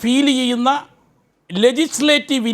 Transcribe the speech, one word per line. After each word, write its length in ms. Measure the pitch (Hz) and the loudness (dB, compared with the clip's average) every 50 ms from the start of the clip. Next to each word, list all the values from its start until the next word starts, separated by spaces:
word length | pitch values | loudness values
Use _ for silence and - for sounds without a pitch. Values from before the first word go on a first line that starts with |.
| - | 0
ഫീൽ 240 | 233 254 269 285 277 269 254 | -2 0 2 2 2 0 0
ചെയ്യുന്ന 300 | 254 240 247 240 240 262 277 294 - - _ _ _ _ _ _ _ _ _ _ _ - 170 190 214 | 0 -2 -2 0 0 0 -2 -2 -6 -12 _ _ _ _ _ _ _ _ _ _ _ -10 -4 2 2
ലെജിസ്ലേറ്റീവ് 840 | 254 254 269 330 294 - - 277 302 294 285 294 - 277 262 214 233 | 2 2 2 -4 -4 -2 -2 2 2 2 2 0 0 -2 -2 -2 0